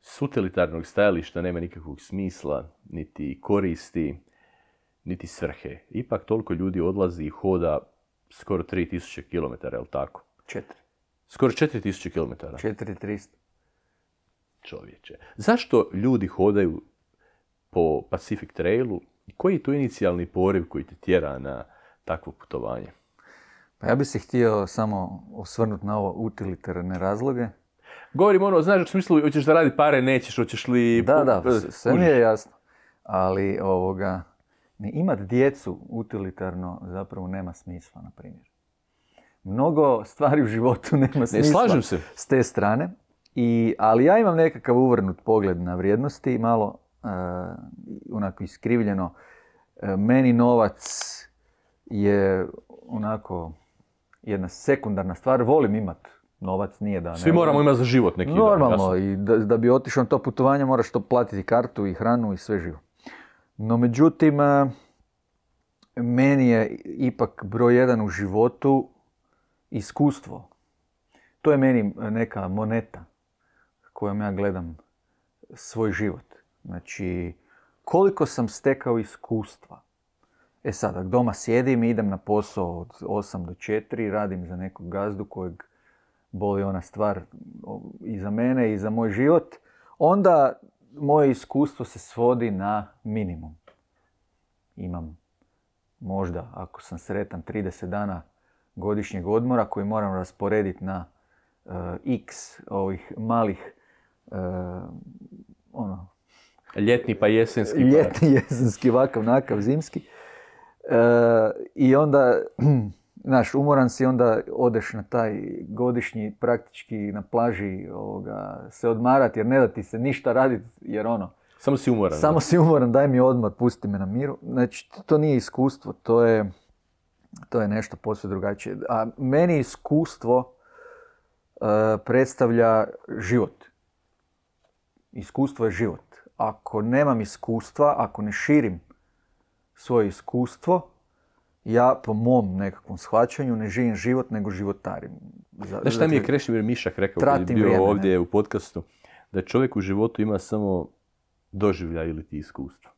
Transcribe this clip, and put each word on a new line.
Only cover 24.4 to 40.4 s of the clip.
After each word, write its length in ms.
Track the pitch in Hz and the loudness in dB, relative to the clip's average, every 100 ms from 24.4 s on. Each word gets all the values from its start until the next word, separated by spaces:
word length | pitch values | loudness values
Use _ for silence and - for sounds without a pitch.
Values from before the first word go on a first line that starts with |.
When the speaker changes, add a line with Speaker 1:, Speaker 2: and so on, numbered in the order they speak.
| 117 107 95 | 2 2 -2
Speaker 2:
samo 560 | - 107 101 90 92 - | -4 -4 -4 -8 -12 -16
osvrnut 500 | - 85 - 110 101 | -16 -12 -4 -2 -2
na 160 | 104 107 | -4 -4
ovo 140 | 98 | -4
utilitarne 840 | - 110 - 98 87 - 90 90 92 | -4 -8 -8 -10 -8 -8 -8 -6 -4
razloge. 480 | 95 104 131 123 117 - _ _ _ - - | -4 -2 -4 -4 -6 -10 _ _ _ -20 -10
Speaker 1:
Govorim 300 | 135 202 190 | 2 4 4
ono, 180 | 196 180 | 4 2
znaš, 200 | 160 196 | 4 2
u 40 | |
smislu, 360 | 170 190 175 160 | 2 -2 2 4
hoćeš 240 | 151 147 | 4 2
zaradit 280 | 139 160 165 156 | 4 4 4 4
pare, 240 | 151 139 | 4 4
nećeš, 340 | 131 131 - | 4 0 0
hoćeš 320 | - 113 117 - | -4 -4 -4 0
li 340 | 123 117 117 | 2 4 4
Speaker 2:
Da, 140 | 113 151 | 4 4
Speaker 1:
po-, 60 | |
Speaker 2:
da, 180 | 135 101 127 | 4 2 2
Speaker 1:
e, 100 | 113 | 0
Speaker 2:
s-, 60 | - | -2
sve 220 | - 117 | -6 0
mi 80 | 160 | 4
je 60 | 175 | 4
Speaker 1:
kužiš? 140 | 131 | 6
Speaker 2:
jasno. 300 | 113 107 - _ _ _ _ _ | 4 2 -4 _ _ _ _ _
Ali, 560 | - 95 92 95 98 98 | -6 0 0 0 -2 -2
ovoga, 600 | 95 92 92 95 98 92 - _ _ _ _ _ | 0 0 0 -4 -4 -6 -10 _ _ _ _ _
ni 120 | 104 | -10
imat 300 | 143 185 113 | -4 -2 -4
djecu 600 | 95 120 139 139 - - - | -2 2 2 0 -12 -12 -10
utilitarno 920 | 113 107 107 95 - 92 90 90 87 | -10 -8 -8 -8 -8 -10 -8 -10 -12
zapravo 420 | 92 92 98 95 90 | -12 -12 -12 -12 -10
nema 260 | 95 90 | -10 -10
smisla, 480 | 85 - 87 _ - | -14 -16 -18 _ -20
na 80 | 85 | -20
primjer. 340 | - 95 - _ _ _ _ _ _ _ _ _ _ | -20 -20 -20 _ _ _ _ _ _ _ _ _ _
Mnogo 600 | 95 104 151 156 147 117 | -8 0 2 4 4 2
stvari 380 | 104 - 143 151 | -2 0 2 4